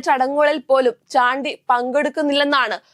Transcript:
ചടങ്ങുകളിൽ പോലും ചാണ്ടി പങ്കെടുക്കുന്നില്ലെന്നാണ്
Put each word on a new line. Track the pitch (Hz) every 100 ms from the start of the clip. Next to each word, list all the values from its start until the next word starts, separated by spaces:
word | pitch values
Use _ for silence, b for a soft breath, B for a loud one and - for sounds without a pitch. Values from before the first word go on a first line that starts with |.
| 320
ചടങ്ങുകളിൽ | 269 269 285 294 302 -
പോലും | 262 254 240 _
ചാണ്ടി | 269 247 269 285 - -
പങ്കെടുക്കുന്നില്ലെന്നാണ് | 247 247 277 302 320 294 285 285 285 226 180 -